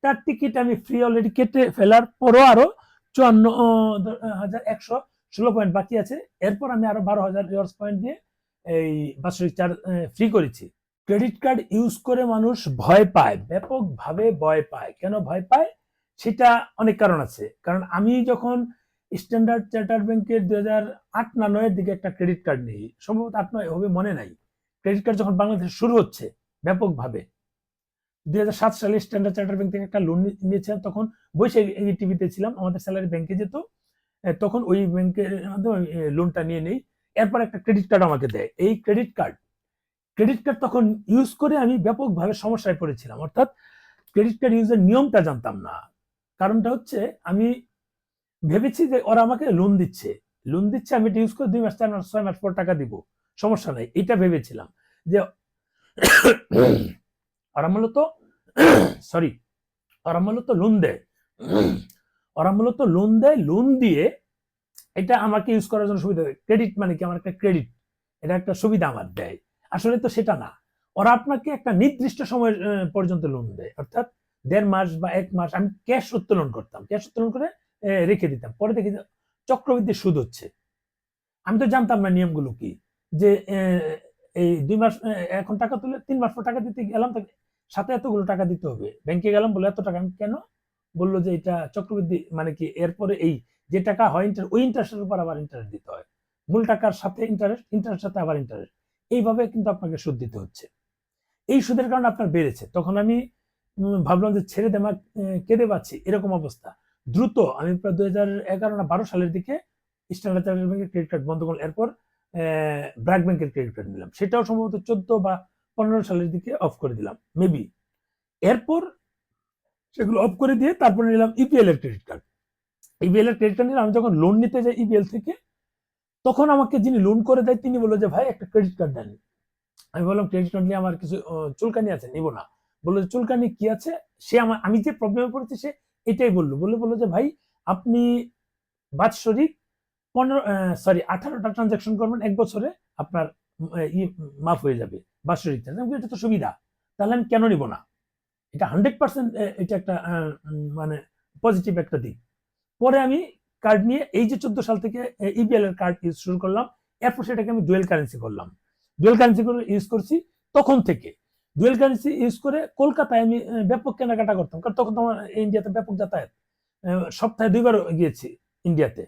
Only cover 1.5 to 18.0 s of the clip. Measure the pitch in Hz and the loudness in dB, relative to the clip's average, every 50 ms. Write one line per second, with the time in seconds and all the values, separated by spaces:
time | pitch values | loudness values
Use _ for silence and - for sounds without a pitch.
1.5 | - 269 254 233 - - 202 202 220 233 233 - _ _ 254 247 226 254 269 262 | 4 2 2 2 4 4 6 8 8 8 6 4 _ _ 4 8 10 10 10 10
2.5 | 233 226 269 370 453 _ _ _ _ _ _ _ _ 262 262 240 220 220 220 226 | 10 10 8 6 4 _ _ _ _ _ _ _ _ 4 6 8 8 8 8 6
3.5 | 226 233 233 233 226 226 220 220 214 202 180 220 226 - 226 226 208 185 208 196 | 6 4 4 4 4 4 2 2 0 -2 -4 -6 -6 -8 -8 -8 -6 -6 -6 -6
4.5 | 202 226 - 214 214 - - - 233 269 - _ _ _ _ _ - - 220 247 | -6 -6 -6 -6 -6 -6 -6 -6 -6 -6 -6 _ _ _ _ _ -4 0 0 2
5.5 | 202 226 208 185 170 196 190 - 240 214 190 196 269 311 - _ _ _ 185 202 | 2 2 0 2 0 0 -2 0 -2 -2 -2 -2 -8 -12 -12 _ _ _ -2 -2
6.5 | 202 202 277 254 247 220 220 220 208 220 190 196 208 208 190 196 190 196 202 170 | -2 -2 -4 -4 -2 0 0 0 0 -2 0 0 0 0 0 -2 -2 -4 -4 -4
7.5 | 196 196 196 - _ _ 208 208 208 190 202 247 311 - _ _ _ _ _ _ | -4 -4 -4 -4 _ _ -8 -6 -4 -4 -6 -6 -8 -12 _ _ _ _ _ _
8.5 | _ _ _ 170 165 165 160 156 156 151 147 143 - - 135 180 180 - 180 170 | _ _ _ -2 -2 0 0 0 -2 -4 -4 -6 -8 -6 -6 -6 -4 -2 -2 -2
9.5 | - - 180 175 175 - - 190 180 175 170 127 - - 220 220 202 208 160 123 | 0 0 -2 -2 -2 -6 -6 -6 -4 -4 -4 -6 -2 0 0 2 4 2 0 0
10.5 | 117 - 95 - _ _ _ _ _ _ _ - 202 208 220 233 - - - 262 | -6 -12 -20 -20 _ _ _ _ _ _ _ 0 0 2 2 0 -2 0 0 0
11.5 | 262 220 - _ 185 214 240 233 226 - _ 254 247 247 254 233 226 220 220 233 | 0 0 -2 _ 0 0 0 0 -2 -4 _ -2 0 0 0 0 0 2 2 0
12.5 | 247 - - 151 131 117 - - 175 202 214 185 - 185 135 104 101 92 101 - | 0 -2 -4 -6 -6 -2 4 6 8 8 8 6 6 4 4 4 0 -4 -8 -6
13.5 | 170 196 190 - 262 262 214 170 131 113 - - 160 185 220 226 196 143 156 156 | -6 -6 -4 -4 -4 -4 -4 -4 -6 -8 -8 -8 -4 2 2 2 2 2 2 2
14.5 | 156 156 151 - - - - - - _ - 190 208 214 175 131 165 190 185 - | 2 2 0 -4 -10 -14 -14 -14 -12 _ -6 -4 -4 -4 -4 -4 -6 -6 -2 0
15.5 | 254 285 320 - - _ _ _ _ _ _ _ _ - - 226 214 226 247 240 | 0 0 0 -2 -4 _ _ _ _ _ _ _ _ -8 -6 -6 -2 4 4 4
16.5 | 233 233 - - _ - 220 220 208 - 214 190 175 156 131 117 - - 104 107 | 4 4 0 -6 _ 0 0 0 2 2 2 2 2 0 -2 -6 -8 -12 -12 -14
17.5 | _ _ _ 175 175 190 180 180 175 180 | _ _ _ -4 -4 -4 -4 -4 -2 0